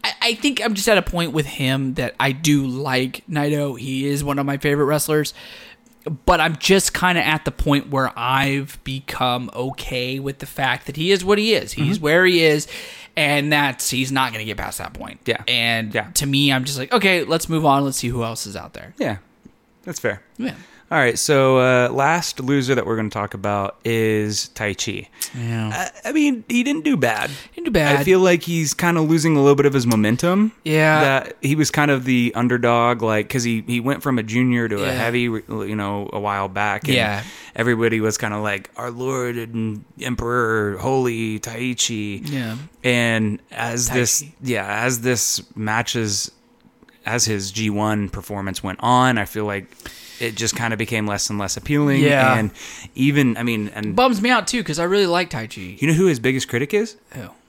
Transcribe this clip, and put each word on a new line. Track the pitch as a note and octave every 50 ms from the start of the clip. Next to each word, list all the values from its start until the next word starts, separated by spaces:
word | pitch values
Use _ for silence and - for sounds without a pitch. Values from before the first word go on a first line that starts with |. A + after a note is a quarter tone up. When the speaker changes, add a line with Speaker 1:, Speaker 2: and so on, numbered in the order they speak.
| -
Speaker 1:
I, | - - -
I | - A#3 A#3
think | - - C#4+ C4 - G#3
I'm | A#3 G#3+
just | G3 G3
at | A3+ G#3+
a | F#3+
point | F3 - - F3 E3+ D#3+ B2+
with | D#3 C#3+
him | C#3 - - C#3 B2+ C3+ C3+ C#3 C3 B2+
that | B2+ B2+ A#2 -
I | - B2 C#3
do | C3+ C3+ E3 D3+ D3 C#3+ C#3
like | C3 B2+ C3 C#3+ C3+ C3 B2+ C3 B2+ - - _ -
Naito. | D#3 D3+ D3 D3 D3+ D3 D3 C#3+ B2+
He | A#2 A2+ C3 C3 C3 C3+
is | C#3+ C#3+ C#3+ D3+
one | C#3+ C#3 C#3+
of | C#3
my | C#3 C#3
favorite | C3+ - D3 C#3+ D3 D3
wrestlers. | C3 D3+ D3 - - D#3 D3+ D3 - - - - - - - - - - _ _ _ _ _ _ - D#3 - _
But | - F3+ E3
I'm | D#3 E3 D#3+
just | D3+ - - F#3+ G3 - - -
kinda | - F3 F3+ F3 E3+ G#2+
at | C3 D#3 D#3 -
the | C#3+
point | - - - D3+ C#3+ C#3+ - -
where | C#3 C3+ C3 B2+ -
I've | A#2 A#2 B2 C3 C3+ C#3 C#3 C#3 C#3 C#3 C#3 - - _
become | - C3 C3+ C3+ - - - B2+ B2+ B2 B2 B2 A2+ -
okay | A#2+ B2 C3 B2+ - - - C3 B2+ B2 B2+ C3 C3+
with | C3+ C#3 C3+ _
the | -
fact | - - - C#3 B2+ B2 B2+ -
that | - C#3
he | D3+ D#3+ F3+
is | G3 F#3 F3+
what | F#3+ G#3
he | G3+ G#3 A3+ G#3+
is. | E3+ - - -
He's | - D3+ D3 G3
Speaker 2:
Mm-hmm. | G#3 D#3
Speaker 1:
where | D3 D#3 F3 F#3
he | F#3 F#3 E3 D#3+
is. | D#3 D3+ D3+ D3 - - - - - - - - - _
And | - D3+ C#3+ D3 D3 C#3+ D3+ D3+
that's, | D3 C#3+ C#3 B2 - - -
he's | B2 B2 C3 C3
not | C3+ C3+ C3 B2 A2+
gonna | A2 G#2+
get | A2 G2+
past | - - G2 - -
that | - F2 -
point. | - - G#2+ G#2 - _
Speaker 2:
Yeah. | - A2+ - -
Speaker 1:
And | - B2 A#2+ A#2 A#2 A#2 A2+ A2 G#2+ G#2+
Speaker 2:
Yeah. | A2+ G#2+ - -
Speaker 1:
to | - D3
me, | C#3 C#3 C#3 C#3+ C#3+
I'm | C3+ C3 B2+
just | C#3+ C#3+ C3
like, | C3 -
"Okay, | B3 A#3 F#3+ G3 F#3 F3 C#3+
let's | - D#3+ E3 -
move | - D#3+ D#3 D#3
on. | D3+ C3+ C#3 C#3+
Let's | C#3 C3
see | - - A#2+
who | B2 A#2+ A#2
else | A2+ A2+ - -
is | G#2 F#2+
out | F2 - - -
there." | - - - -
Speaker 2:
Yeah. | - - C#3 G#2 F#2 - _ _ _ _ - _ _ _ _ _ _ _
That's | - E3 -
fair. | - A#2 G2+ - _ _ _
Speaker 1:
Yeah. | - A#3 C4 - - - - - - _ _
Speaker 2:
All | E3 D#3
right, | C3+ A#2+ A2+
so, | - - - D3+ C3+ C3+ C3 C3
uh, | B2+ B2+ B2+ B2+ B2 B2 B2
last | B2 C3 C3+ D3+ D#3+ F3 E3 - - -
loser | C3 B2+ C#3+ C#3 C3 B2 C3+
that | A#2+ G#2
we're | - A2+
gonna | A2 A2 G#2
talk | - G#2+ G2+ G2+ -
about | G2+ F#2+ G#2 G#2 G2+ G2 G2+ - _ _
is | A2+ A#2 A2+ A2 A2 A2 G#2+ G#2+ G#2+ G#2 G2 - - _
Taichi. | - A2 G#2 F#2+ - - - G2 G2 G2 - _ - - - -
Speaker 1:
Yeah. | B2+ A#2 A#2 A#2 A2+ A2 A2 - - F3+ - - G3+ -
Speaker 2:
I, | -
I |
mean, | D4 D#4+ D4 D4 C4 A3+ G#3+
he | - A#3+ A#3+
didn't | B3 C#4+ C#4+ D#4+ D4+
do | D4+ C4+
bad. | E3+ B2+ A#2+ A2 G#2 - - C#3 - - - _
Speaker 1:
Didn't | - E4+
do | D#4+
bad. | G#3+ E3+ D3+ D3 C#3+
Speaker 2:
I | C#3 C#3
feel | F#3 F#3 F#3
like | F#3 F#3 F3+ E3+ -
he's | E3+ E3+ E3 D#3+ C#3 -
kinda | - F3+ F3 E3+ E3+
losing | D#3 D3+ E3 E3 D3 E3 D#3
a | C#3+
little | C#3 C#3+ C#3+
bit | C#3 C#3+
of | C#3+ C3+
his | C3+ A#2+
momentum. | A#2+ A#2 A2 G#2 G#2 C#3 C3+ - F3 F3+ G3+ G#3+ A3 - _ _
Speaker 1:
Yeah. | D#3+ D#3 D#3 D#3 D#3 D#3 D3+
Speaker 2:
That | D3 C#3 C3+ C3+ - - - _
he | - C3+ D3
was | D3+ D3+ -
kind | - D#3 D3 D3
of | C#3+ C3 B2+
the | C3 B2+ B2 A#2+ A#2+ -
underdog, | A2+ A#2+ B2 B2 A#2+ A#2+ A#2+ A#2 A#2+ A#2 A#2+ A#2+ A#2
like, | A#2 A2 A2 G#2+ G#2+
'cause | - - C3 A#2
he, | A#2+ A#2 A2 -
he | - A#2+ A#2+
went | A#2 C3 C#3 - -
from | D3 C3 A#2+
a | A2
junior | A2 A2 B2 B2+ B2+ B2 A#2+ A#2
to | A2+ G#2 G2+ G2
a |
Speaker 1:
Yeah. | F#2+
Speaker 2:
heavy, | B2+ B2+ A2+ A#2 A#2 B2
you | A#2+ A#2+ A2+ G#2+ - - A2 A2 G2+ G2 G#2+
know, | G#2+ G2+ G2+ G2+ G2+ G2+ - -
a | G2+
while | G2+ G#2 G2+ G2+ G2
back. | G2 F#2+ G2+ G#2 G#2 G2+ G#2 -
And | - C3+
Speaker 1:
Yeah. | B2 A2+ G#2 G2+ G2+ G#2+ - - - - - -
Speaker 2:
everybody | - A2+ B2 A#2+ A2 A#2 A2+ A2+ A2+
was | G#2+ A2 G#2 -
kinda | - G#2+ G#2 G#2
like, | G#2+ G#2 G2+ G2 G2+ - _
"Our | - A#2 B2
Lord | A#2+ A#2+ B2+ C3 C3+ C3 B2 B2 A#2+
and | A#2+ A2+ A#2 A#2 A#2 A2+ A2 G#2 G#2+ - _ _ -
Emperor, | - B2+ B2 - A2+ A#2 A#2+ B2 A#2 A2 A2 A2 G#2 G#2 G2+
Holy | F#2 G2 C3 C3+ C3+ B2+ B2 A#2 A2+ A2+ A2 G#2+ G#2+
Taichi." | - A#2 A#2 A#2 B2+ B2+ B2 - - - A#2+ G#2+ G#2 G#2 G2+ F#2+ - D3+
Speaker 1:
Yeah. | C#3+ C3+ B2 A2 A2 B2 D3 D#3+ _ _ -
Speaker 2:
And | B2+ B2 A#2+ A#2 A#2 A2+ A2+ A2 G#2 G#2 - _ _
as | - A#2 A#2 A#2 A#2 A#2+ A#2+ A2+
Speaker 1:
Taichi. | A2+
Speaker 2:
this, | B2+ B2 A2+ - - C#3+ D3 - _ -
yeah, | B2 A#2+ G#2 G2 G2+ G2+ G#2+ A#2
as | B2+ C3 A2+
this | A2+ B2+ B2+ A2+ - - - - - _ -
matches, | G#2+ A2 G#2+ G#2+ A2+ A#2+ - - A#2+ A2+ G#2+ G2 - - - _ _ _ _ _ _ _ - _ _ _ _ _ _ _
as | G2 A2 B2 A2
his | A2 A2 G2+ G2 G2
G | G2 A2 A2 G#2+
one | G2+ G#2 G#2+ G#2+ G#2+ G#2 G2+ F#2
performance | - G#2 - - G#2 G2+ G2 G2 F#2 -
went | - G2 F#2+ - G#2+
on, | A#2 B2 B2 B2+ B2+ B2
I | A2 G2+
feel | - - A2 G#2+
like | G#2 G2+ G2 F#2 - - _ - - - - - - - -
it | A#2 A#2 A2
just | G#2 A2+ A2 -
kinda | - A#2 A2+ A2+
became | G#2+ A2+ - B2 A2 G#2
less | G#2 G2+ G2 - -
and | G#2+
less | G#2 G2+ F#2 -
appealing. | - - - D3 D3 D3 C#3+ C#3 C3+
Speaker 1:
Yeah. | D3 D3 C#3+ C3+ C3 C3 B2+
Speaker 2:
And | A#2+ G#2+ G2+ - - - - - - - - _
even, | - C3 C#3+ C#3 D3 C#3 B2 A2+
I | A2+ A#2
mean, | A#2+ A#2 G#2+ G#2+ G2+ -
and | G#2+ G#2 - E3+
Speaker 1:
Bums | A3 B3+ C4 A#3+ F#3+
me | G3+ B3
out, | B3+ A3+ F#3
too, | - - A#3+ G3
'cause | - D3+ D3+
I | E3+
really | F3 F#3+ G#3 G3+
like | F3 E3+ F3 F#3 -
Taichi. | - C3 A2+ A2 - A2 F#2+ F2+ G2 -
Speaker 2:
You | C3+
know | D#3 D#3+
who | D#3 G3
his | F#3 D#3 A#2+
biggest | A2+ B2+ C3 C3 -
critic | - - A#2+ C#3 C#3+ -
is? | G#3 A3+ A3 - - _ _ -
Speaker 1:
Who? | B2+ - - - _ _